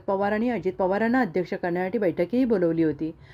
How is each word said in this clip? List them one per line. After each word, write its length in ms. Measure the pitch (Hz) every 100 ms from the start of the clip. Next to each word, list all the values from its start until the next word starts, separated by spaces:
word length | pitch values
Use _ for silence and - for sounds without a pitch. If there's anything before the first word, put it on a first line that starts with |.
| -
पवार 240 | 196 202
आणि 180 | 214 240
अजित 240 | 226 170
पवारांना 460 | 185 185 202 226 254
अध्यक्ष 340 | 226 185 175
करण्यासाठी 440 | 196 180 175 185 233
बैठकही 480 | 196 160 175 247 262
बोलावली 380 | 208 170 165
होती, 280 | 160 143 160 - -